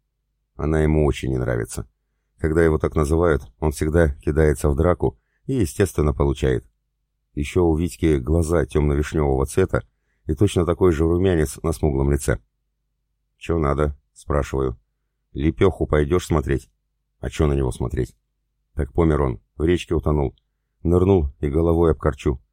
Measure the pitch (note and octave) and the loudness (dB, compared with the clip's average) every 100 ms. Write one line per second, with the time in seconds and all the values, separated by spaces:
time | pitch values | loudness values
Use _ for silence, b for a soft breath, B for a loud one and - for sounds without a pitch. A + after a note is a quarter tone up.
0 | _ _ _ _ _ - D2 D#2 D#2 D#2 | _ _ _ _ _ -8 -2 0 2 2
1 | D2 B1+ B1 C2 B1 A#1+ A1+ - - _ | 2 0 -4 -4 -2 -4 -6 -10 -14 _
2 | _ _ _ _ D#2+ D#2 E2 D#2 D#2+ D#2+ | _ _ _ _ -2 2 4 2 0 0
3 | C#2+ D#2+ F2 C#2+ - - D#2 D2 D#2 D#2 | 0 2 2 0 -2 -6 -4 0 2 4
4 | D#2+ C#2 - D2 D#2 C#2+ D2+ C#2+ E2 E2+ | 2 0 -2 2 2 2 0 2 2 2
5 | C#2 - _ _ - C3+ F2+ - G2 - | -2 -4 _ _ -6 -2 -2 0 -2 0
6 | D2+ C2 C#2+ C2+ C#2 B1 - _ _ _ | -2 0 -2 0 -2 -2 -6 _ _ _
7 | _ _ _ - D2 - E2+ D#2 E2+ - | _ _ _ -8 -4 0 2 2 -2 -2
8 | E2 D2 B1 E2+ D#2+ E2+ C#2+ D#2 D2 C#2+ | 0 0 0 0 2 0 0 0 0 0
9 | D2 D#2+ D2 C2 C2 - F#2+ - - _ | -2 -2 0 0 -2 0 0 -2 -6 _
10 | _ _ - D#2 G2+ - E2+ E2+ F#2 D2 | _ _ -8 0 0 2 0 2 2 4
11 | E2 F2 F#2+ E2+ D2 - E2 D#2+ D#2+ C2+ | 2 2 2 2 0 -2 -6 -2 -2 0
12 | C2+ D2 - A#1+ _ _ _ _ _ _ | 0 0 0 -4 _ _ _ _ _ _
13 | _ _ _ _ - E2 C#2+ C#2 D2 C#2+ | _ _ _ _ -6 -2 0 0 -2 -4
14 | _ _ - C#2+ C2 C2+ C2 A#1+ _ _ | _ _ -4 -4 -2 -4 -4 -6 _ _
15 | _ _ _ - D2+ - G2 - D2 D2+ | _ _ _ -4 -2 2 0 0 -2 0
16 | D2 F2+ - D#2 C#2 C2+ - _ _ _ | 0 -2 0 -2 0 -4 -6 _ _ _
17 | _ _ C2 - D#2 C#2 C2 - A#1+ B1 | _ _ -10 -2 0 0 -2 -4 -6 -6
18 | B1 _ _ _ _ _ _ - C#2+ - | -8 _ _ _ _ _ _ -8 -6 0
19 | E2 D2 C#2 A#1 _ - D#2+ F2 - D#2+ | 0 2 -2 -4 _ -6 -2 -2 -2 -4
20 | D#2 D2+ C2+ - _ _ _ _ E2 F2+ | -2 -2 -2 -8 _ _ _ _ 0 2
21 | F#2 G2 D2 - D2 C#2+ E2 E2 E2+ D2 | 4 2 2 -4 -4 0 0 2 2 2
22 | D#2 C#2 D#2 C2 _ | -2 -4 -4 -6 _